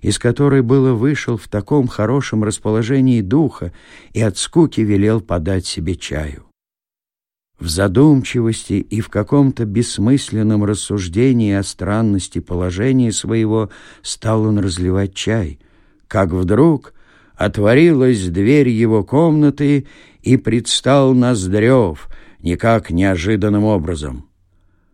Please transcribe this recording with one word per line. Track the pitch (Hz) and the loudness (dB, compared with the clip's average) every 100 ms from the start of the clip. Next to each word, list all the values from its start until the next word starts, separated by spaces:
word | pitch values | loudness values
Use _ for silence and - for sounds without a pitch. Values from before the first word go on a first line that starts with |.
из | - 101 | -6 -2
которой | 120 120 143 135 | -2 2 2 2
было | 117 135 131 | 4 2 2
вышел | 117 131 143 - 113 | 2 0 -2 -4 -6
в | - | -4
таком | 104 - 147 123 | -8 -2 0 0
хорошем | - 107 139 - 110 | -2 -2 -2 -2 -2
расположении | 107 - 110 110 113 135 131 117 | -2 -4 -2 -2 0 0 2 0
духа | 95 135 143 - 85 - - - - | 2 0 0 -4 -12 -12 -20 -20 -10
и | - | -2
от | 107 - | -2 -2
скуки | - 170 160 - | -2 2 2 0
велел | 107 101 104 110 | 0 2 2 0
подать | 95 87 80 95 92 | -2 -4 -2 -4 -4
себе | - 82 | -8 -6
чаю. | 85 - 73 73 62 - _ _ _ _ _ _ _ _ _ _ _ | -8 -8 -8 -8 -12 -20 _ _ _ _ _ _ _ _ _ _ _
В | 82 | -6
задумчивости | 80 98 92 151 139 - 123 113 110 - | -2 0 4 6 4 0 -2 -2 -4 -4
и | 98 - 104 | -6 -4 -6
в | - | -4
каком-то | 104 107 143 135 127 | -4 0 2 2 0
бессмысленном | 110 101 120 - 104 139 - 104 107 107 | -4 -2 -4 -2 0 0 0 -2 0 0
рассуждении | 104 104 - 104 92 90 131 120 104 | 0 -4 -4 -6 -4 0 2 2 0
о | 98 | -2
странности | 98 - 87 107 113 98 - 87 | -4 -8 -4 -2 0 -2 -4 -10
положения | - 87 90 87 127 131 120 | -6 -4 -4 -2 0 2 0
своего | 104 101 113 110 110 104 - - - | -2 -4 -2 0 -2 -4 -10 -20 -18
стал | - - 110 110 | -14 -8 -2 0
он | 110 104 | 0 0
разливать | 98 87 90 95 98 | -2 -2 -2 -2 -4
чай, | - - 110 80 69 _ _ _ _ _ | -4 -4 -2 -4 -10 _ _ _ _ _
как | 101 92 | -2 0
вдруг | 92 90 107 165 151 - - _ _ _ | 0 0 4 4 2 -6 -20 _ _ _
отворилась | - - - 104 131 170 147 131 117 92 | -6 -4 0 2 4 4 4 2 2 -2
дверь | 85 104 147 127 | 0 2 4 4
его | 110 113 110 | 2 2 0
комнаты, | 92 135 170 151 147 139 143 143 135 - - _ | 0 0 2 4 2 2 0 0 -2 -18 -20 _
и | 117 127 | 0 0
предстал | - 120 - - 127 139 135 | 2 -2 -2 -2 2 2 4
Ноздрев | 127 123 117 92 104 113 131 98 76 - - - - | 4 2 0 -2 0 2 2 0 -4 -14 -18 -20 -10
никак | 85 87 113 113 - | -6 -2 0 0 0
неожиданным | 85 98 90 90 107 107 104 | 0 0 0 0 0 0 0
образом. | 107 101 76 78 73 62 - _ _ _ _ _ _ | 2 0 -2 -6 -8 -12 -16 _ _ _ _ _ _